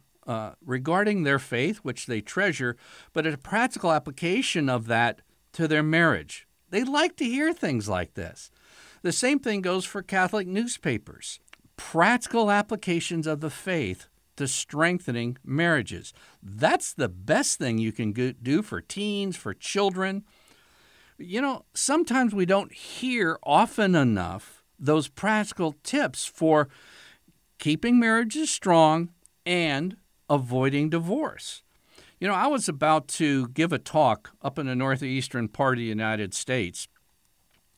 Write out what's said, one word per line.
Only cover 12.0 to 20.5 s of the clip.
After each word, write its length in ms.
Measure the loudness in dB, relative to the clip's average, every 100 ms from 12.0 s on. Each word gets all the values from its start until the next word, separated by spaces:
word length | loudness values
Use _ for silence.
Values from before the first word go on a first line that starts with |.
| 4 4 0 0 2
applications 760 | 2 0 -4 -2 -2 -2 -4 -2
of 160 | -4
the 80 | -6
faith 580 | -8 -4 -2 -2 -6 -12 _ _ -8
to 120 | -4
strengthening 920 | -4 -4 0 0 0 -4 -4 -6 -8
marriages. 720 | -6 -2 2 0 -2 -8 -14 -20 -20 _
That's 500 | -16 0 2 2 -2
the 160 | -4 -4
best 480 | -4 0 0 0 -2
thing 220 | -2 -2
you 120 | -2
can 220 | -2 -4
go-, 200 | -2 -4
do 280 | -4 -2 -2
for 200 | -2 -8
teens, 540 | -10 -6 -4 -4 -6 -6
for 200 | -10 -10
children. 680 | -6 0 0 0 -4 -6 -10 _ _